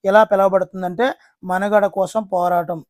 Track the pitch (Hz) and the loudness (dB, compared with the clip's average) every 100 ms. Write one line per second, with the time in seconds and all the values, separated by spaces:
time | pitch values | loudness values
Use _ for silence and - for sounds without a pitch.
0 | 196 208 214 196 196 190 180 185 180 180 | 4 4 4 2 2 0 -2 -8 -8 -2
1 | 254 - _ _ 185 185 202 208 202 196 | -4 -4 _ _ -6 -4 0 0 0 -2
2 | 190 220 196 185 175 175 165 165 | -4 -4 -4 -2 0 -2 -4 -10